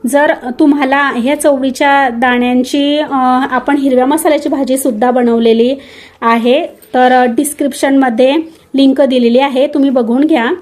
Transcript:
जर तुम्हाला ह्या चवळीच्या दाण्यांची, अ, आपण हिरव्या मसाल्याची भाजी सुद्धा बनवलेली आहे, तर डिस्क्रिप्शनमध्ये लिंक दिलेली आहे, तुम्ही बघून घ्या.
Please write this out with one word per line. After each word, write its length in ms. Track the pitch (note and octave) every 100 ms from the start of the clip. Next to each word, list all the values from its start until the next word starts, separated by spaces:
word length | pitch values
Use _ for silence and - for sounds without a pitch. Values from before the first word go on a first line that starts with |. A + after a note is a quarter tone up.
| A#3
जर 260 | C#4+ D4+ D4+ B3 B3
तुम्हाला 500 | D#4 C#4+ C4+ C#4 C#4 B3
ह्या 240 | A#3 D4
चवळीच्या 680 | D4+ C4+ C4+ - C#4+ C#4 C4+
दाण्यांची, 880 | A#3 B3 B3 B3 B3 B3+ C#4+ C#4+ D4
अ, 160 | D4+ C4+ B3+ B3+ C4
आपण 260 | B3+ B3 C#4+
हिरव्या 300 | C4+ B3 C4
मसाल्याची 420 | D#4 E4 D4 D4
भाजी 280 | C4+ B3+ C4
सुद्धा 340 | C4+ G#3+ B3
बनवलेली 680 | B3+ A#3+ A#3 A3+ A3+ A#3+ C4+ - - - _
आहे, 460 | - A#3 A#3+ C#4 E4
तर 580 | - - B3 B3+ B3+ B3
डिस्क्रिप्शनमध्ये 1040 | A#3 C#4+ - C#4+ - C#4+ C#4 C4 A3+ C4 D4+ D#4+ - _
लिंक 260 | C4+ C4+ C4
दिलेली 380 | C#4 B3+ A#3 A#3+
आहे, 280 | C#4 B3+ C#4+
तुम्ही 240 | D4 C#4
बघून 340 | B3+ A3+ B3
घ्या. 220 | D#4 D#4 A#3 F4+